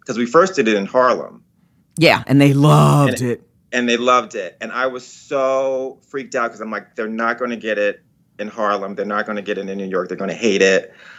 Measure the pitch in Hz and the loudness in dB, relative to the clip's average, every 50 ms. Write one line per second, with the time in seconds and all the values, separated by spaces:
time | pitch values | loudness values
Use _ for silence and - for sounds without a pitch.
0 | _ - 120 113 120 117 - 160 185 185 - - 127 110 107 101 98 95 - 127 | _ -8 -4 -4 -2 2 4 4 4 4 2 0 0 2 2 0 -2 -2 0 2
1 | 127 127 117 87 69 50 - - _ _ _ _ _ _ _ _ _ _ - - | 2 2 2 0 -4 -10 -16 -20 _ _ _ _ _ _ _ _ _ _ -2 2
2 | 156 160 110 107 - - 131 143 143 143 139 139 143 151 147 151 147 147 147 147 | 4 4 4 4 2 2 4 6 6 6 6 4 4 6 6 6 6 4 4 4
3 | 143 135 - - 127 120 117 - _ _ _ _ _ _ - 123 123 120 117 117 | 2 2 0 -2 -2 -4 -4 -6 _ _ _ _ _ _ -4 -2 0 0 0 0
4 | 120 123 123 123 117 104 95 110 92 85 - - 113 110 101 120 127 131 123 127 | 2 4 2 2 2 0 -6 -8 -10 -10 -10 -12 -12 -8 -6 -2 -2 -2 -4 -6
5 | 127 - - - - - 147 139 131 131 135 135 135 135 135 131 131 131 131 _ | -14 -16 -20 -20 -12 -6 -4 -2 0 0 0 0 0 -2 -2 -4 -4 -6 -10 _
6 | _ _ - 135 131 110 131 127 120 117 113 104 107 110 110 101 101 _ _ - | _ _ -10 -10 -10 -6 -4 -4 -4 -4 -6 -8 -10 -8 -8 -10 -10 _ _ -8
7 | 110 110 110 110 117 117 120 120 127 123 120 110 101 113 107 101 104 101 98 - | -8 -6 -4 -2 -2 -2 -2 -2 -4 -6 -6 -6 -6 -4 -2 0 0 -2 -2 -4
8 | _ _ _ _ _ _ _ - 110 107 - - 107 104 104 98 98 95 101 98 | _ _ _ _ _ _ _ -12 -12 -10 -6 -4 -2 0 0 -2 -4 -6 -8 -8
9 | 98 104 104 104 107 - 107 104 98 98 104 95 101 98 98 101 98 95 92 92 | -6 -4 -4 -4 -4 -4 -6 -8 -6 -6 -6 -6 -6 -8 -8 -8 -8 -4 -4 -4
10 | 92 92 92 87 98 95 82 - 117 113 95 95 95 95 95 92 - - - - | -4 -4 -6 -8 -6 -6 -6 -2 0 0 2 4 4 4 4 2 0 -4 -16 -20
11 | - - - | -20 -20 -20